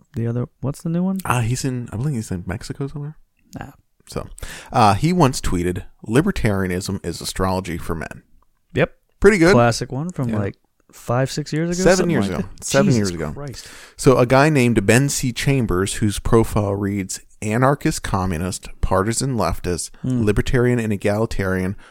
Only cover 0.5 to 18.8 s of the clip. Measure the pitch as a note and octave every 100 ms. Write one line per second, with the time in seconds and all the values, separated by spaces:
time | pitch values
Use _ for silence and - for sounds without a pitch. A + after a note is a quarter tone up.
0.5 | - C3 - E3+ E3+ F#3 G3 - B2 A2+
1.5 | B2+ C#3 B2+ A#2 G2+ C#3+ B2 A2 F#2 F2+
2.5 | F2 - - C#3 D3 D3 D#3 _ _ _
3.5 | - - - _ _ - - - - -
4.5 | - - B2+ G#2+ F#2+ D#3 F3+ C3+ - -
5.5 | F2+ F2 F2+ - _ - A#2 F#3+ - A2+
6.5 | G2 F#2+ F2+ F#2+ F#2+ F2 D#2+ - - F#2
7.5 | F#2 F2+ E2 - D#2+ - - _ _ _
8.5 | _ _ - - _ _ - G3 G#3+ E3
9.5 | A#2+ A#2 A2+ B2 C3 E3+ F3+ C3+ G#2+ G2+
10.5 | - _ _ _ - - A#2+ C3+ - D3
11.5 | D3+ E3+ F3 F#3 F#3 F3 D3 G2+ F2 -
12.5 | - - C3+ G3+ A#2+ G2+ E2+ D2+ C#3 C#3+
13.5 | G#2+ - - - - C#3+ B2 B2 C3 D3+
14.5 | D3 A#2+ A2+ G2 A#2 C#3 - C3 A#2 D#3
15.5 | C#3 G#2+ F2+ G2 - G#2+ G2 - A2+ A2+
16.5 | A2+ G2+ G2+ G2+ G2+ F#2 - - - G#2+
17.5 | G#2+ C3 D3 D#3 - - F#2+ F#2 D#2+ F2+
18.5 | - - -